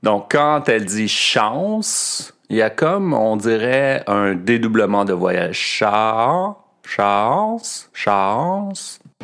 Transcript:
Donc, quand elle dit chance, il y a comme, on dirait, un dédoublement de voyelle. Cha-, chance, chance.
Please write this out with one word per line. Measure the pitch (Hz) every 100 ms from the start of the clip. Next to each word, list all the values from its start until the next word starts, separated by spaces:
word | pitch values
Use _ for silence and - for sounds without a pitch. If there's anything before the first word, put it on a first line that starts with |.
Donc, | 107 104 -
quand | 147 147 151 123
elle | 117
dit | 101 104 107
chance, | - - - 107 123 190 214 214 - - - - - _
il | 107
y |
a | 110
comme, | - 156 190 190
on | 139 110 107
dirait, | 104 113 113 131 139 135 -
un | 101 101
dédoublement | 95 90 117 117 110 104 101
de | 101
voyelle. | 92 90 90 87
Cha-, | 90 - - 107 104 110 110 117 165 190 208 _ _
chance, | - - 101 101 107 147 214 226 - - -
chance. | - - 202 196 110 165 190 202 190 - - - _